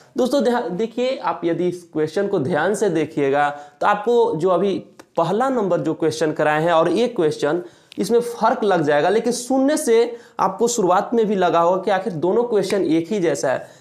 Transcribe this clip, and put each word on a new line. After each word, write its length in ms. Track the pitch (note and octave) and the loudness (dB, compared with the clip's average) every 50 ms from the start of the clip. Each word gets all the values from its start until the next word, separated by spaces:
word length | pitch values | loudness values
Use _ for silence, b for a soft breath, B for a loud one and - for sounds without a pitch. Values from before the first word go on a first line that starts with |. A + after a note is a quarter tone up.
| B B B - | B B B -2
दोस्तों, 260 | B3+ B3 - C#4+ A3 | -2 0 0 0 2
ध्या-, 260 | B3 A#3+ A#3+ B3 - | 2 0 0 -2 -4
देखिए, 480 | F#3 F3 A3+ A3+ - - B3 B3+ C4 - | -4 -4 -6 -6 -4 -4 -2 -2 -4 -4
आप 240 | - - E3 - - | -4 -6 -4 -2 -2
यदि 240 | E3+ E3 D#3+ F3 F3+ | -2 -2 0 -2 -4
इस 160 | F3 F3+ - - - | -4 -6 -12 -10 -4
क्वेश्चन 340 | D3+ D#3 D3+ - G3+ G3+ G3+ | -4 -4 -2 -2 -4 -2 -2
को 120 | G3+ F#3 | -2 -2
ध्यान 360 | D3 F3+ F3 D3 D#3 F#3 G#3+ | -2 0 0 0 0 0 0
से 140 | G3+ A3+ G3+ | 0 0 0
देखिएगा 600 | D#3+ E3 D3+ D3+ - D3+ C#3+ C#3 C#3 C#3+ D3 C#3+ C#3+ B B B B B | 0 0 -2 -2 -2 -2 0 0 2 2 0 0 -2 B B B B B
तो 60 | - G3 | 0 0
आपको 480 | G#3 G3+ - A#3 A#3+ A#3 A3+ - D3+ | 0 0 0 0 2 2 2 2 0
जो 140 | D#3+ D3+ F#3+ | -2 0 0
अभी 280 | F3+ E3+ F#3+ G3+ F#3 - - - - _ - _ _ - | 2 2 0 0 -2 -4 -8 -12 -20 _ -20 _ _ -2
पहला 320 | E3 D#3 F#3 G#3+ B3+ C4+ | -2 0 0 0 0 0
नंबर 300 | C4 B3 G#3 F#3 F3 E3+ | 0 -2 0 0 0 0
जो 140 | D3 D#3 D#3+ | 0 -2 -2
क्वेश्चन 380 | D#3+ E3 D#3 D3+ - E3 D#3 | 0 -2 -2 0 0 -2 -2
कराए 320 | D3+ D#3 D#3 D3+ D3+ D3+ D#3+ | 0 0 0 2 2 2 2
हैं 100 | F3 E3+ | 2 4
और 160 | D#3+ E3 F3 | 4 2 2
ये 180 | E3 G3 A#3 E3+ | 2 0 0 0
क्वेश्चन, 520 | - - E3+ D3+ D3 - - C#3+ D#3 F3 F3 B B B B B B - | 0 0 0 0 0 0 -2 -2 -2 -2 -4 B B B B B B -6
इसमें 220 | G#3 F#3 A#3 A#3 | -2 2 2 0
फ़र्क 440 | A#3+ A#3+ - - G#3+ A3+ C4 B3+ A3 | 0 0 -4 0 0 0 0 2 0
लग 180 | G3+ F#3+ F3 | 0 2 2
जाएगा, 280 | D3+ C#3+ D3 D3 D3+ F3 | 2 2 2 2 4 2
लेकिन 240 | G3+ A3 A3+ A#3+ A#3 | 2 2 0 0 -4
सुनने 420 | - - - C4 C4+ C4 C#4 D4+ D4+ | -4 -2 -2 0 2 2 2 2 0
से 400 | D4+ A#3 A3+ A3 A#3 A#3 B B B B B B | 2 2 4 4 2 2 B B B B B B
आपको 280 | - G3 F#3+ - A3+ A#3 | -2 -2 0 0 -2 -2
शुरुआत 420 | - - G3 F3 F3 G3 G3+ - - | 0 0 2 2 2 2 2 0 0
में 120 | A#3 A3 | 0 2
भी 100 | G3 G#3+ | 2 0
लगा 240 | F#3+ F#3 F3 D#3 E3+ | 0 0 2 2 4
होगा 220 | E3+ F3 F#3 F#3 F#3 | 4 4 2 0 0
कि 80 | A3 | 0
आखिर 220 | G3+ F#3 F#3+ A3+ F3+ | 0 0 -2 -4 -4
दोनों 280 | D3+ D3+ F3 G3 A3+ A#3+ | -2 -2 0 2 0 0
क्वेश्चन 400 | A#3+ A3 G3+ F#3 F#3+ G#3+ G3+ F3+ | 2 0 0 0 0 0 -2 0
एक 240 | C3 D#3 E3 E3 E3 | 2 0 0 0 -2
ही 120 | A3 G#3 | -2 0
जैसा 320 | E3+ E3 C#3+ - - C#3 | 0 0 -2 0 -2 -2
है, 140 | B2 - B B B B | -2 -2 B B B B